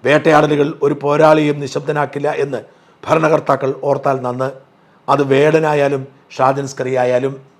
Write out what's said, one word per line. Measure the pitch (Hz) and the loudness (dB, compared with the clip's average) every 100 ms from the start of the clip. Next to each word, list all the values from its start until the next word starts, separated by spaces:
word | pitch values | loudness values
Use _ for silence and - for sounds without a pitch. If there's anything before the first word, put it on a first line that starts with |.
| 127 | 2
വേട്ടയാടലുകൾ | 151 160 151 151 147 143 - | 2 4 4 2 2 0 0
ഒരു | 143 151 | -2 -2
പോരാളിയും | 139 147 156 156 151 143 | -2 4 6 4 2 -2
നിശബ്ദനാക്കില്ല | 139 - 143 147 139 143 143 | -6 -8 -4 -4 -4 -4 -4
എന്ന് | 143 139 120 - _ _ _ - | -2 -4 -6 -10 _ _ _ -2
ഭരണകർത്താക്കൾ | 160 156 156 - 135 135 - | 0 2 0 0 -2 -2 -4
ഓർത്താൽ | 143 139 143 131 | -4 -2 -2 -2
നന്ന്. | 123 123 131 135 _ _ _ _ - | -4 -4 -6 -8 _ _ _ _ -2
അത് | 143 | 0
വേടനായാലും | 139 135 151 160 156 147 139 139 131 _ _ - | 2 4 4 2 2 0 0 -2 -8 _ _ 0
ഷാജൻ | 131 139 135 | 0 0 -6
സ്കറിയായാലും. | - 127 127 123 123 135 135 - | -8 -4 0 0 0 -2 -8 -20